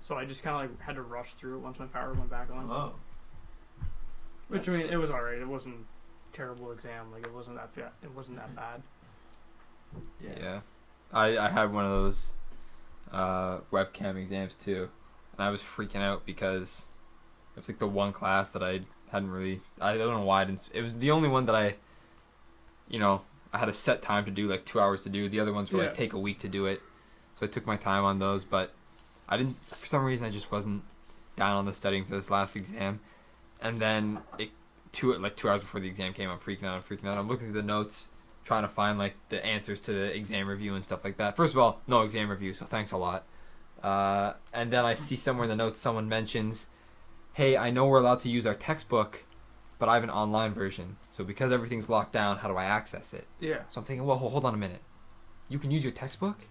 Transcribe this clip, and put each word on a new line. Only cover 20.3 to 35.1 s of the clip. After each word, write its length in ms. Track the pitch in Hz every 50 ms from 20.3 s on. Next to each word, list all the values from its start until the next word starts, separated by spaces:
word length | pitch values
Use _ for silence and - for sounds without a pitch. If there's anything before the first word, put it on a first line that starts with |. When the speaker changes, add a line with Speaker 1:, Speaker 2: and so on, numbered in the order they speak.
| 95 98
Speaker 3:
I 20 | 98
didn't, 140 | 95 95 95
s-, 100 | - - -
it 80 | 110
was 120 | 120 117 113
the 140 | 117 127 143
only 180 | 151 160 160 143
one 180 | 131 131 127
that 80 | 120 110
I, 220 | 110 104 101 98 - - - - - - - - - - _ _ - - - - - - - - - - -
you 100 | - 113
know, 240 | 104 101 98 95 - - - - - -
I 60 | - 104
had 100 | 117 107
a 60 | 104
set 280 | - - 143 123 -
time 220 | - - 104 104 101
to 60 | 104
do, 180 | 98 101 104 101
like, 160 | 95 92 -
two 160 | - - 113
hours 220 | 101 98 98 95 -
to 40 | 101
do. 200 | 95 101 101 98
The 120 | 104 107
other 120 | 107 107
ones 180 | 104 104 101 -
were, 60 | 101 95
like, 120 | - 151
Speaker 1:
Yeah. 40 | -
Speaker 3:
take 180 | - 120 107
a 60 | - 98
week 220 | 98 104 98 -
to 80 | - 98
do 180 | 92 98 98
it. 160 | 95 98 - - - - - - - - - - - -
So 120 | - 110
I 20 | 107
took 180 | - 120 101
my 100 | 113 107
time 280 | 101 - 101 98 101 98
on 140 | 98 98 98
those, 260 | 98 98 101 98 95
but 280 | - 104 95 92 - - - - - - - - - - - - -
I 80 | 98
didn't, 260 | 113 131 135 123 - -
for 200 | - - - -
some 180 | - - 139 135
reason, 220 | 131 131 117 117
I 40 | 110
just 200 | 104 104 - -
wasn't 320 | - 104 101 107 101 101 - - - - - - - - - - -
down 160 | - 98 101 101
on 80 | 101 98
the 60 | 101 98
studying 300 | - - 98 98 95 95
for 100 | 95 101
this 140 | 98 95 -
last 260 | 101 98 98 98 -
exam. 440 | 104 95 92 202 226 98 98 104 107 - - - - - - - - - - - -
And 180 | - 113 117 113
then 400 | 110 110 110 107 107 104 107 107 - - - -
it, 120 | 110 107 - - - - _ - - -
two, 220 | - - - 127